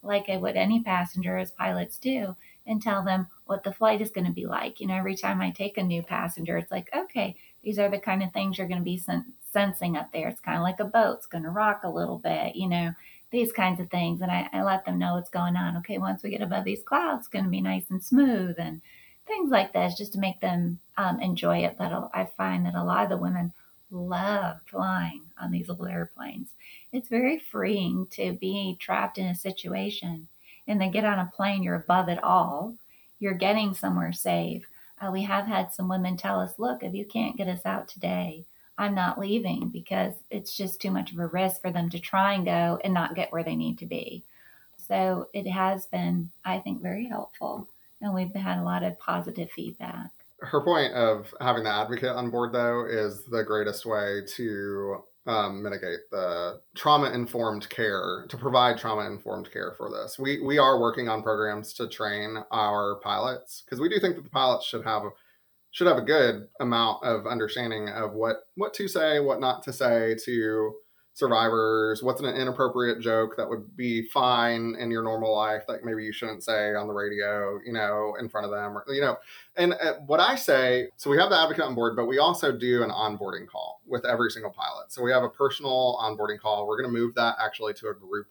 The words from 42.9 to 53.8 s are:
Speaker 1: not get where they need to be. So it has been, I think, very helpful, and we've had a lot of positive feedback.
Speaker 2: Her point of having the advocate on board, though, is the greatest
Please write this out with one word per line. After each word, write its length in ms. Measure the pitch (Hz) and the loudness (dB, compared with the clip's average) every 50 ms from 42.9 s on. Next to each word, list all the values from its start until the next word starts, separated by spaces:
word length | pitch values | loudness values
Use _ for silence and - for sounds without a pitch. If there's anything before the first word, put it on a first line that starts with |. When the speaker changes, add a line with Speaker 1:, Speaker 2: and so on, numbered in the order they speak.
| 180 | 2
Speaker 1:
not 220 | 175 160 - 165 | 2 0 0 -2
get 160 | 190 - - | -4 -4 -4
where 120 | - 165 165 | -2 -4 -4
they 120 | 160 160 | -2 -2
need 220 | 160 - - 165 - | -2 -2 -2 -4 -4
to 60 | 170 | -6
be. 380 | 170 170 - - - - - - - _ _ - - - _ _ _ _ | -8 -8 -8 -8 -8 -10 -14 -16 -18 _ _ -20 -20 -20 _ _ _ _
So 500 | - - - 196 190 190 185 185 180 - - - | -16 -6 -2 0 2 2 2 0 -2 -4 -6 -6
it 160 | 202 190 190 | -6 -4 -2
has 360 | 180 190 185 190 196 190 - | 0 2 2 2 0 -2 -4
been, 460 | - - 180 175 175 180 175 170 175 - - - | -6 -4 -2 0 0 0 0 -2 -4 -10 -10 -6
I 140 | 185 185 190 | -4 -4 -4
think, 220 | - 196 185 - | -4 -6 -8 -6
very 260 | 180 180 185 208 240 | -6 -6 -4 -4 -6
helpful, 600 | 247 214 - - - - - - - - 214 196 - - _ _ _ _ - | -6 -6 -8 -8 -10 -12 -10 -8 -8 -6 -8 -10 -14 -20 _ _ _ _ -8
and 120 | 208 208 190 | -4 -2 -2
we've 200 | 185 185 180 - | -2 -2 -2 -4
had 260 | 196 190 185 180 180 | -4 -2 -2 0 0
a 40 | 175 | 0
lot 200 | 175 - 180 180 | 0 0 0 -2
of 160 | 180 175 - | -4 -4 -4
positive 520 | - 180 - - 170 175 - 175 170 170 | -4 -4 -2 -2 -4 -6 -6 -8 -8 -10
feedback. 600 | - - - 170 175 - 185 175 175 - - 175 - - _ _ _ - | -8 -10 -10 -10 -10 -10 -12 -12 -10 -10 -12 -14 -16 -20 _ _ _ -14
Speaker 2:
Her 220 | - - - 143 | -8 0 0 2
point 300 | 143 175 170 151 139 123 - | 4 4 4 4 4 2 2
of 400 | 123 117 113 107 104 104 - - - | 4 4 4 4 2 -2 -10 -10 -2
having 240 | 127 127 120 117 110 | 0 2 2 2 2
the 60 | 107 | 0
advocate 400 | 101 104 110 110 123 113 127 127 | 0 0 0 -2 -2 -2 -2 -2
on 220 | 123 123 123 117 | -2 -2 -2 -2
board, 200 | 117 120 120 117 | 0 0 0 0
though, 340 | 117 123 120 120 120 120 117 | 2 2 2 2 2 0 0
is 400 | - 117 110 107 104 101 - - | 0 0 0 0 -2 -2 -6 -8
the 180 | 123 117 113 104 | -4 -2 -2 0
greatest 420 | 107 107 107 107 104 101 - | 0 0 0 0 0 -2 -4